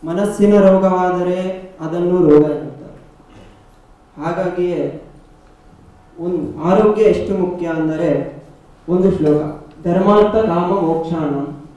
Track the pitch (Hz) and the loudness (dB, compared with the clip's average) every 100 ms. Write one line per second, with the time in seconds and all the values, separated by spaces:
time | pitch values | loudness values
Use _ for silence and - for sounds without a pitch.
0 | 165 175 208 - 202 208 190 190 190 185 | -6 -4 -2 2 4 6 6 4 2 0
1 | 180 180 180 180 190 190 - - 160 170 | 0 -2 -2 -2 -4 -8 -12 -12 -8 -4
2 | 175 180 156 147 151 147 131 - - - | -2 2 6 6 4 -2 -8 -16 -20 -20
3 | - _ _ - - - _ _ _ _ | -20 _ _ -20 -20 -20 _ _ _ _
4 | _ - 151 180 180 175 175 160 - - | _ -12 -8 -4 -4 -4 -4 -2 -6 -8
5 | - - - - _ _ - - - - | -18 -20 -20 -20 _ _ -20 -20 -20 -20
6 | _ - 170 175 147 147 160 202 214 214 | _ -10 -6 -4 -6 -6 0 4 4 4
7 | 208 - - 190 180 175 165 160 156 156 | 2 2 -2 -2 -2 -4 -6 -4 -4 -2
8 | 165 - - - - - _ - - 180 | -2 -2 -4 -12 -20 -20 _ -20 -4 0
9 | 185 151 151 147 - - - - 175 180 | 2 2 2 0 -2 -10 -18 -10 -2 0
10 | 190 208 208 220 214 175 180 196 165 160 | 4 4 4 2 0 0 -2 0 0 -2
11 | 165 165 147 139 147 - - | -4 -4 -4 -4 -8 -12 -18